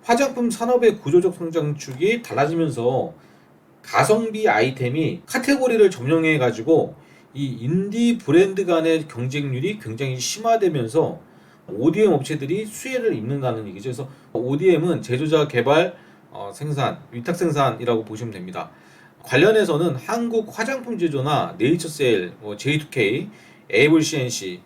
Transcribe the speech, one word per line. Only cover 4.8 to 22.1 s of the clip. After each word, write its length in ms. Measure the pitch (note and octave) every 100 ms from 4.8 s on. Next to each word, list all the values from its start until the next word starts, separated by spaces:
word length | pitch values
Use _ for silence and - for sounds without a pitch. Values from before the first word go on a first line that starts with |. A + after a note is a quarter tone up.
| B2 D3 D#3+ - -
카테고리를 640 | B3 B3 C#4 B3 A3+ G3+
점령해가지고 1040 | A#2+ B2+ D#3+ D#3+ D3+ B2 G#2+ A#2 D#3+ - - - - _
이 120 | C3+ C#3 A2
인디 560 | B2 F3+ G3+ A3+ A#3 A#3
브랜드 480 | - D#3+ F#3+ F#3+ F3+
간의 420 | E3+ D#3+ E3 D3
경쟁률이 720 | A2+ B2+ D3 C#3+ C3 F3 G#3+
굉장히 400 | - A2+ C3+ B2+
심화되면서 1000 | - G#3 A3+ A3+ F#3+ D3+ A2 D3+ - - - - - _ -
오디엠 460 | G2+ C#3+ F3+ G#3+
업체들이 520 | D#3+ C3+ D3+ C#3 F#3+ A3
수혜를 500 | - C4 B3+ A3+ C3
입는다는 500 | A2 C#3+ B2+ A2+ G#2
얘기죠. 200 | F#2 B2
그래서 200 | A#2 C3 - -
오디엠은 680 | A#2 B2 C#3+ F#3 D#3+ F3 C3+
제조자 460 | G#2+ B2 D#3 D#3 D3
개발, 480 | A#2+ A#2+ D3+ F3+ - - - _
어, 220 | - G2+
생산, 460 | F#2+ D3+ C#3+ A#2 F2+ -
위탁 240 | A#2+ A#2+ F3
생산이라고 680 | F3 C#3+ C3 A2+ A#2+ A2+
보시면 300 | G#2+ A2 A#2
됩니다. 360 | F#2 F2+ F2+ D#2+ - - - - _
관련해서는 720 | - - F#3+ A3 G3+ D3 F3 C3
한국 520 | - A#3 A#3 A3+ G#3+
화장품 460 | - A3+ C4+ A#3+ G3+
제조나 580 | E3+ C#3 C#3 C#3 - -
네이처셀, 760 | A#2+ E3+ D#3+ - C3